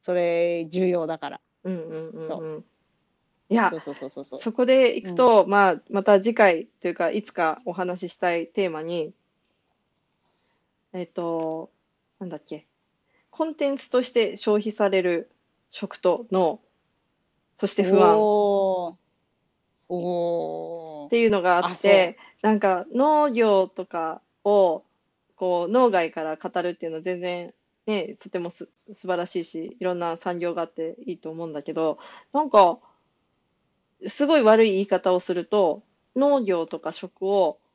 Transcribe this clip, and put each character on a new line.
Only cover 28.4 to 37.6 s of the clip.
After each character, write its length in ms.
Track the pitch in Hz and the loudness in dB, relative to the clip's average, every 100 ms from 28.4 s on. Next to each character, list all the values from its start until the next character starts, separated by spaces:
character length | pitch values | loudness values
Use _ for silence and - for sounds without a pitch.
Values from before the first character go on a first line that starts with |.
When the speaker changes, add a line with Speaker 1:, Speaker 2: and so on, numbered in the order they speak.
| 175 | -8
Speaker 2:
す-、 200 | - - _ - | -12 -20 _ -20
素 140 | 202 185 | -14 -4
晴 80 | 175 | -4
ら 100 | 180 | -4
し 160 | 185 | -8
い 20 | 165 | -8
し、 320 | 165 160 - | -10 -12 -6
い 40 | |
ろ 100 | 180 | -6
ん 60 | 175 | -4
な 180 | 170 165 | -4 -6
産 220 | 185 175 | -6 -4
業 140 | 175 | -4
が 80 | 170 | -4
あ 40 | 165 | -8
っ 80 | |
て 240 | - 160 - - | -8 -10 -10 -12
い 80 | |
い 40 | 170 | -12
と 120 | 160 | -12
思 160 | 160 165 | -10 -10
う 20 | |
ん 60 | |
だ 100 | 147 | -10
け 100 | 143 | -8
ど、 260 | 160 160 147 - - _ | -2 -2 -4 -12 -20 _
な 80 | 285 | -4
ん 80 | 302 | 4
か、 300 | 214 180 - _ _ _ _ _ _ _ _ _ _ _ _ - | 6 6 4 _ _ _ _ _ _ _ _ _ _ _ _ -14
す 180 | - 285 | -4 2
ご 120 | 311 | 4
い 40 | |
悪 240 | 220 220 226 | 6 6 4
い 80 | |
言 80 | 190 | 2
い 60 | 202 | 0
方 260 | 185 185 | 0 2
を 80 | 180 | 0
す 120 | - | -2
る 120 | 180 165 | -6 -2
と、 380 | 208 180 202 _ _ _ 254 | 0 0 -2 _ _ _ -2
農 260 | 285 277 | 2 2
業 220 | 202 175 160 | 0 -2 -4
と 140 | 160 | -8
か 120 | 156 | -10
食 320 | - 185 _ | -10 -16 _
を 360 | 190 202 170 - | -2 2 0 -2